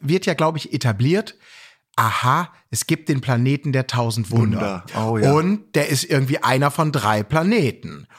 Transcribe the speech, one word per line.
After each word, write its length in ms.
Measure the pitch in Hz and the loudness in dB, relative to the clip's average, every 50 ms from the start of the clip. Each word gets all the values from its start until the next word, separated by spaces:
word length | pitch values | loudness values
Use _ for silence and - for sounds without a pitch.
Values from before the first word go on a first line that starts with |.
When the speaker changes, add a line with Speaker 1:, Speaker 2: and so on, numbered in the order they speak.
Speaker 1:
wird 240 | 151 143 175 185 - | -4 -2 0 0 0
ja, 80 | 196 160 | 0 0
glaub 240 | - 160 160 165 143 | 0 0 0 0 -4
ich, 160 | - - - | -8 -6 -4
etabliert, 600 | 131 - 120 104 98 123 147 180 208 - - - _ _ - - - - - - _ _ _ - | -2 0 0 0 2 2 2 2 0 -2 -4 -12 _ _ -20 -20 -20 -20 -20 -20 _ _ _ -2
aha, 540 | - 113 110 110 - 123 127 139 165 175 - - _ _ - | -2 0 0 0 0 0 2 2 2 0 -4 -10 _ _ -8
es 160 | - - - | -6 -6 -2
gibt 220 | - 165 160 - - | -2 -4 -2 -2 -2
den 140 | 147 131 | -2 -2
Planeten 500 | - 131 123 117 123 135 143 143 - 147 | 0 0 0 2 2 0 0 -2 -2 -2
der 140 | 127 131 131 | -2 -2 -2
tausend 440 | - - 123 117 117 107 117 107 - | -2 -2 -2 -2 0 -2 -4 -2 0
Wunder. 540 | 120 117 110 104 98 107 104 101 95 90 - - - | 2 2 2 2 0 0 -2 -4 -6 -8 -10 -8 -6
Speaker 2:
Wunder. 120 | 110 110 113 | -4 -2 0
Oh, 80 | 117 | 0
ja. 160 | 107 107 139 | 2 4 4
Speaker 1:
Und 420 | 143 156 165 185 208 208 - _ - | 4 4 2 2 0 -2 -4 _ -2
der 140 | 151 147 156 | 0 0 0
ist 160 | 151 131 - | -2 -2 -2
irgendwie 380 | - 156 139 135 127 147 - | 0 0 0 0 0 -2 0
einer 280 | - 117 131 131 143 143 | 0 2 2 2 2 0
von 220 | - - 156 151 | 0 0 -2 0
drei 300 | 143 131 104 107 107 107 | 0 0 0 0 0 0
Planeten. 840 | 104 - 147 160 170 196 240 220 147 113 - - - 82 73 71 - - - | 0 0 0 0 2 2 2 2 0 0 -2 -6 -12 -16 -14 -16 -18 -20 -20